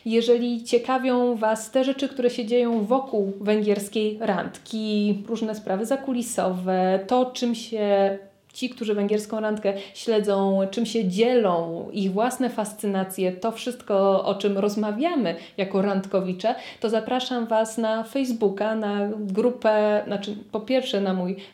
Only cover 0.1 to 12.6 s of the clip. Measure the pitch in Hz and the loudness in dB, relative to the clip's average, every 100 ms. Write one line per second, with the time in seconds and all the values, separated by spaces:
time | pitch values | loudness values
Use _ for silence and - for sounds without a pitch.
0.1 | 226 233 233 240 240 233 240 240 262 254 | 2 4 4 2 -4 0 0 2 0 2
1.1 | 247 247 226 220 220 - 262 262 269 269 | 2 2 2 0 0 0 0 0 0 -4
2.1 | - 240 240 220 240 233 233 202 269 269 | 0 0 0 2 2 4 0 2 0 2
3.1 | 220 196 196 202 214 208 202 - 220 214 | -2 -2 -2 0 2 2 0 0 -2 -2
4.1 | 214 226 180 - - - 220 214 208 208 | -2 -2 0 -4 -10 -10 -6 0 2 2
5.1 | 202 214 226 220 214 - 190 220 269 269 | 0 -4 -4 -4 -4 -4 -2 0 -2 -2
6.1 | 240 233 - 190 180 185 185 185 190 190 | -2 -2 0 0 0 0 2 2 2 2
7.1 | 254 254 - 240 226 - 220 208 202 196 | 2 2 0 -2 -2 -4 -2 2 4 4
8.1 | 196 - _ _ - 254 - 220 208 202 | 0 -8 _ _ -8 -8 -4 -2 0 2
9.1 | 214 208 220 214 214 196 196 - - - | 0 0 -4 -2 -2 -2 -4 -8 -6 0
10.1 | 220 202 196 196 196 190 240 226 226 190 | 2 2 2 4 2 0 -2 -2 0 0
11.1 | 185 233 247 208 170 170 165 - 214 190 | 2 4 4 4 2 0 -6 -6 -4 -2
12.1 | 190 240 247 247 233 | 0 0 0 -2 -2